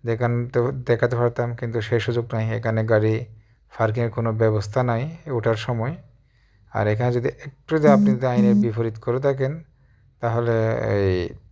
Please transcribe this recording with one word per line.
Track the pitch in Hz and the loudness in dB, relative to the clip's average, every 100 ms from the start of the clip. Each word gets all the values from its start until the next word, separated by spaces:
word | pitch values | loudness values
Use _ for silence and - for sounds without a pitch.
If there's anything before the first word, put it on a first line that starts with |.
| 117 | -4
দেখাতে, | 113 123 120 120 123 120 | -2 0 0 -2 0 -2
দেখাতে | 135 123 117 120 120 | -4 -2 0 2 2
পারতাম, | 120 120 120 117 | 0 0 -6 -4
কিন্তু | 120 113 | -6 -6
সেই | 104 120 | 0 0
সুযোগ | 110 120 117 | 0 -2 -2
নাই। | 110 110 113 | -4 -2 -2
এখানে | 113 113 110 | -2 -2 2
গাড়ি | 110 110 113 123 - _ _ _ - | 2 4 0 -4 -16 _ _ _ -2
পার্কিংয়ের | 110 110 117 | -2 0 -2
কোনো | 120 113 | -2 -2
ব্যবস্থা | 110 110 107 107 131 | 2 2 2 -2 -2
নাই | 123 117 147 165 156 | 0 -2 -4 -10 -6
ওঠার | 123 113 110 | -2 0 -2
সময়। | - 120 117 170 - _ _ _ _ _ _ | -2 -4 -4 -8 -14 _ _ _ _ _ _
আর | 104 104 | -2 0
এখানে | 107 123 | 0 0
যদি | 120 120 | 0 -2
একটু | - 143 _ - 160 | -6 -18 _ -2 4
যদি | 151 | 6
আপনি | 139 - | 6 4
যদি | 123 127 | 2 0
আইনের | 123 123 104 | 2 4 4
বিপরীত | 117 110 113 110 | 2 0 -4 -4
করে | - 127 | -4 0
থাকেন, | 139 135 135 160 - _ _ _ _ _ | 0 0 -4 -4 -16 _ _ _ _ _
তাহলে | 117 117 117 113 110 113 110 | -2 0 0 2 2 0 0
এই | 104 98 90 87 - - | 2 2 0 -2 -10 -20